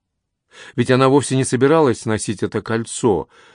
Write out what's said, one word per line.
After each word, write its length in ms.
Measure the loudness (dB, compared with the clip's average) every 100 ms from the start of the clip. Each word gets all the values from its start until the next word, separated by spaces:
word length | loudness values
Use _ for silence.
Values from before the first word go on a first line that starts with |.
| _ _ _ _ _ -20 -8
Ведь 160 | -4 0
она 180 | 2 4
вовсе 280 | 4 2 -2
не 80 |
собиралась 640 | -2 0 2 4 2 0 -4
носить 360 | -4 -4 -6
это 200 | -6 -6
кольцо, 680 | -4 -6 -6 -2 0 0 -4 _ -20